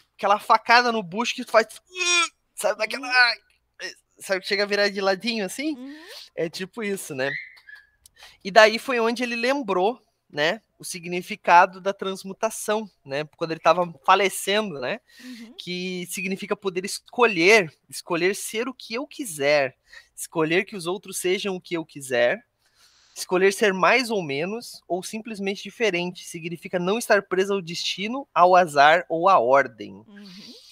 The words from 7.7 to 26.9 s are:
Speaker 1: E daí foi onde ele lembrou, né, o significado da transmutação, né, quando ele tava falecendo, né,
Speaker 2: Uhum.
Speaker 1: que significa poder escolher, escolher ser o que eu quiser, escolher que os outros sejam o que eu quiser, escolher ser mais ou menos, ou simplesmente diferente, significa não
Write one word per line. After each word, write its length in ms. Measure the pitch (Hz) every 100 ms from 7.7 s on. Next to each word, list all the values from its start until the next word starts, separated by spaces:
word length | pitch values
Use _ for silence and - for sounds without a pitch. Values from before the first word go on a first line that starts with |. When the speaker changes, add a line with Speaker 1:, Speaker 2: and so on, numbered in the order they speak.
| - _ _ _ _ - _
Speaker 1:
E 80 | 196
daí 280 | 196 220 226
foi 200 | - 240
onde 240 | 226 233
ele 120 | 247 233
lembrou, 680 | 240 285 214 185 226 247 _ _ _
né, 320 | 147 151 214 - _
o 60 |
significado 960 | - 180 170 180 180 208 - 175 185 185
da 140 | 185
transmutação, 960 | 196 190 190 196 190 220 - - 220 208 _ 139
né, 180 | 139 151 _
quando 140 | 165
ele 80 | 160
tava 300 | 170 170 175 170 -
falecendo, 760 | 190 196 - - 202 220 143
né, 200 | 131 208 - -
Speaker 2:
Uhum. 340 | 254 240 226 339
Speaker 1:
que 480 | - 180 185 180 180
significa 460 | - 190 190 202 208
poder 280 | 196 180
escolher, 920 | 196 - - - 240 180 170 220 165 - _
escolher 460 | - - 170 180 208
ser 320 | - 220 247
o 60 |
que 200 | - - 226
eu 120 | 294
quiser, 680 | - 254 151 139 147 131 - _ - _ -
escolher 500 | - 170 160 170 214
que 100 | 208
os 100 | 170
outros 320 | 196 190 190
sejam 380 | 180 190 202 185
o 60 |
que 140 | - 170
eu 100 | 156
quiser, 580 | 147 135 123 120 196 - _ _ _ _ _ _ -
escolher 380 | - 180 190
ser 200 | 196 214
mais 380 | 190 175 240 233
ou 100 | 220
menos, 600 | 160 135 175 226 - - _
ou 140 | 180
simplesmente 640 | 180 220 226 208 196 202
diferente, 640 | 208 - 226 175 175 180 -
significa 500 | 170 165 170 190 185
não 200 | 175